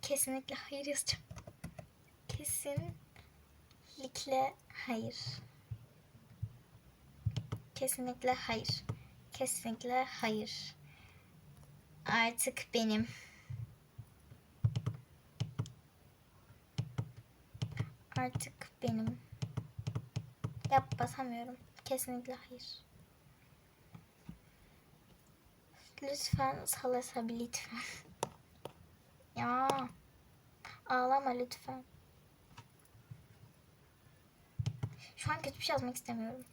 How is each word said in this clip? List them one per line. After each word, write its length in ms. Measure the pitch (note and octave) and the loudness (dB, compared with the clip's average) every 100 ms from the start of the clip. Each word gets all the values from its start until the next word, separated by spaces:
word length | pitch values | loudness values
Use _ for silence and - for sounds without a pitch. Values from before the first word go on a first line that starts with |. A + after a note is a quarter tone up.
Kesinlikle 500 | - C#4 - C4 C4 | 2 2 2 0 -2
hayır 320 | C#4 - C#4 C#4+ | -8 -4 -4 0
yazacağım. 380 | C#4+ - - - - - - - - - - - - - | 0 0 -2 -2 -12 -12 -14 -14 -14 -18 -20 -20 -20 -8
Kesinlikle 2250 | - D4 - C#4+ C#4+ - - - - - - - - - - - - C4 - - C4 C4+ - - - - | -4 -2 -2 0 -2 -2 -8 -16 -20 -20 -20 -20 -20 -20 -20 -20 -10 -8 -6 2 4 4 0 -14 -10 -2
hayır. 300 | A3+ A3+ - - - - - - - - - - - - - - - - - - - - - - - - - - | 0 0 -4 -6 -8 -12 -20 -10 -10 -10 -20 -20 -20 -20 -8 -8 -8 -20 -20 -20 -20 -20 -2 -2 -2 -4 -8 -8
Kesinlikle 580 | - C4 C4 B3 B3 B3+ | -2 0 2 0 2 4
hayır. 520 | B3+ - A3+ - - - - - - - | 4 4 2 2 -2 -2 -8 -8 -20 -14
Kesinlikle 720 | - B3+ - A#3 A3+ B3 B3+ | -2 0 2 0 -2 2 4
hayır. 720 | C4 - A3+ G#3+ A3 - - - - - - - - - - - - - - - - | 4 2 2 2 0 -4 -8 -12 -18 -20 -20 -20 -20 -20 -20 -20 -20 -20 -20 -8 4
Artık 600 | A3 A3+ A#3 - B3+ - | 6 6 4 0 0 2
benim. 340 | A#3+ A3 G#3+ A#3 - - - - - - - - - - - - - - - - - - - - - - - - - - - - - - - - - - - - - - - - - - - - - - - - - - - | 4 6 6 4 -2 -14 -20 -10 -8 -8 -10 -20 -16 -16 -16 -20 -20 -20 2 2 2 -4 -6 -12 -20 -20 -6 -6 -4 -6 -6 -20 -20 -20 -20 -20 -20 -20 -20 -10 -4 -2 -2 -6 -8 -20 -20 -20 -4 -4 0 -2 -4 -2 2
Artık 520 | B3+ - - - - - | 2 0 -4 -8 -16 0
benim. 360 | A#3+ A3 A3 A#3+ - - - - - - - - - - - - - - - | 2 4 2 0 -8 -6 -4 -4 -6 -6 -2 -2 -4 -6 -6 -6 -6 -4 6
Yap 280 | C4+ C4 - | 6 6 0
basamıyorum. 580 | A#3+ - C4 A#3 B3 B3 - - | 0 0 -4 -4 -6 -10 -16 -14
Kesinlikle 500 | - C4 - B3 B3 | -2 0 0 -4 -4
hayır. 500 | B3+ - B3 - - - - - - - - - - - - - - - - - - - - - - - - - - - - - - - - - - | -10 -10 -14 -12 -12 -16 -20 -20 -20 -20 -20 -20 -20 -20 -20 -20 -20 -20 -20 -16 -16 -16 -20 -20 -20 -20 -20 -20 -20 -20 -20 -20 -20 -20 -20 -20 -8
Lütfen 640 | C#4 C#4+ - - C4+ B3 | -4 -2 0 4 2 2
sal 300 | - - B3+ | 0 0 2
hesabı 440 | B3 B3 B3 A3+ A#3 | 2 0 -2 -2 -2
lütfen. 420 | A#3+ - - A#3 - - - - - - - - - - - - - - - - | -4 -4 -6 -8 -6 -8 -14 -4 -4 -4 -20 -14 -14 -14 -20 -20 -20 -20 -12 -2
Ya. 320 | A#3+ B3+ C4+ C4+ B3 - - - - - - - - - - | 2 4 6 4 2 -8 -20 -20 -20 -20 -20 -18 -16 -16 2
Ağlama 440 | B3+ B3+ C4+ C#4 | 4 8 6 6
lütfen. 540 | B3 B3 - - B3+ B3+ - - - - - - - - - - - - - - - - - - - - - - - - - - - - - - - - - | 0 -2 -4 -8 -10 -10 -20 -20 -20 -20 -20 -20 -18 -20 -20 -20 -20 -18 -18 -18 -20 -20 -20 -20 -20 -20 -20 -20 -20 -20 -20 -20 -2 -2 0 -6 -6 -16 -4
Şu 160 | - | 0
an 100 | D#4 | 2
kötü 160 | D4+ - | 0 -2
bir 60 | |
şey 100 | - | 4
yazmak 220 | C#4+ B3 B3+ | 4 4 -2
istemiyorum. 480 | - A#3 A3+ B3+ B3+ | -4 -2 -2 -4 -2